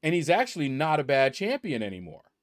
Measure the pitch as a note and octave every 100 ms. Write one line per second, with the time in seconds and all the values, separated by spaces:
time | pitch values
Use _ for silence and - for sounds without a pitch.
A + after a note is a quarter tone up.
0 | D#3 F3 D3+ F3+ B3 - C#3+ C3+ D#3 D#3
1 | C#3 C#3 C3+ C3 G3 C4+ G#3 B2+ G#2+ F#2
2 | F2 D#2 _ _